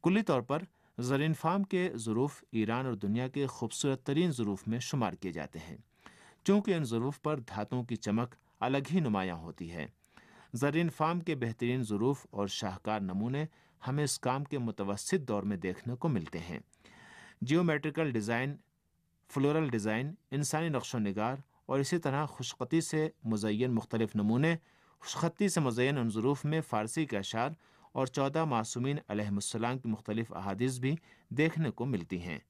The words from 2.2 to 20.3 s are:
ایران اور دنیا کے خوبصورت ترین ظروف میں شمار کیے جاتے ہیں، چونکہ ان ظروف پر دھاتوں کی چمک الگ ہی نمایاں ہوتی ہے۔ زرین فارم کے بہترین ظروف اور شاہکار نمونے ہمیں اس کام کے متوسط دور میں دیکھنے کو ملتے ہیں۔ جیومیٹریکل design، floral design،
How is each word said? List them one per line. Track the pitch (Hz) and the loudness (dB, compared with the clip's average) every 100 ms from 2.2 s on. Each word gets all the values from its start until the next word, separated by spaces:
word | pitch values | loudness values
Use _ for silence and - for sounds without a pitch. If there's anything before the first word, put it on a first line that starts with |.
| 143 - - | 0 -2 -4
ایران | 113 107 117 131 | 0 2 0 0
اور | |
دنیا | 107 98 110 131 | -2 0 0 0
کے | 139 135 | -2 -4
خوبصورت | - 117 - 143 135 | -2 -6 -2 0 0
ترین | - 143 180 | 0 2 2
ظروف | 127 107 95 - | 2 0 0 -2
میں | 113 | -4
شمار | - 139 107 | -2 0 0
کیے | 85 98 | -2 -8
جاتے | 82 69 82 | -6 -8 -10
ہیں، | 85 73 - _ - - - - | -12 -16 -18 _ -20 -20 -20 -4
چونکہ | - 202 202 175 | 4 4 4 2
ان | |
ظروف | 135 117 127 143 | 2 0 0 -2
پر | 151 151 | -2 -2
دھاتوں | 113 107 104 127 | -4 -6 -2 -2
کی | 120 117 | -2 -4
چمک | - 107 123 - _ _ | 0 0 0 -6 _ _
الگ | 120 139 139 | 0 0 2
ہی | 185 | 2
نمایاں | 143 101 92 82 | 4 2 0 -4
ہوتی | 85 - 82 | -8 -10 -8
ہے۔ | 85 73 _ _ - - - - | -6 -8 _ _ -20 -20 -20 -10
زرین | 123 143 156 170 | 0 2 2 0
فارم | - 156 175 | 2 0 0
کے | 165 143 | -2 -2
بہترین | 120 113 120 127 | -2 0 0 0
ظروف | 110 104 120 139 - | 0 2 2 0 -4
اور | - 101 | -4 -4
شاہکار | - 101 92 - 107 | -2 -6 -4 -4 -2
نمونے | 95 95 113 139 156 - _ _ - | -2 -2 -2 -2 -4 -8 _ _ -4
ہمیں | 139 | 0
اس | 147 - | 0 0
کام | 127 131 | 0 0
کے | 143 139 | -2 -2
متوسط | 120 104 98 101 - 190 131 | -2 -2 -2 -2 0 -2 0
دور | 104 | -2
میں | 101 98 | 0 -2
دیکھنے | 92 90 - 120 | -2 -4 -6 -2
کو | 165 | 0
ملتے | 117 78 85 | 0 -2 -8
ہیں۔ | 87 82 - _ - - - - - - | -8 -10 -12 _ -20 -20 -20 -20 -20 -8
جیومیٹریکل | 120 160 175 151 151 147 160 | 2 4 4 2 0 0 0
design، | 117 104 117 131 143 _ _ _ _ _ _ _ | 0 0 0 0 -4 _ _ _ _ _ _ _
floral | - 139 156 151 | 2 4 4 2
design، | 117 104 110 139 185 _ | 0 0 0 -2 -6 _